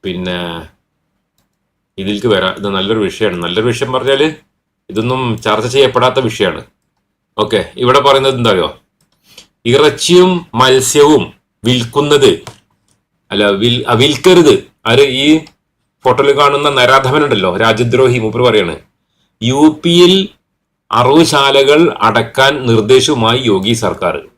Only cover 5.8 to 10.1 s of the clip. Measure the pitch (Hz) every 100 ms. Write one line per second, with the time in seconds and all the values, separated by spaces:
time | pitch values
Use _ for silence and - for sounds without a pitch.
5.8 | 131 123 123 131 123 - 98 78 - _
6.8 | _ _ _ _ _ - 104 107 82 -
7.8 | 123 135 139 135 135 127 117 95 76 -
8.8 | _ _ _ _ _ - _ _ 117 131
9.8 | 151 143 -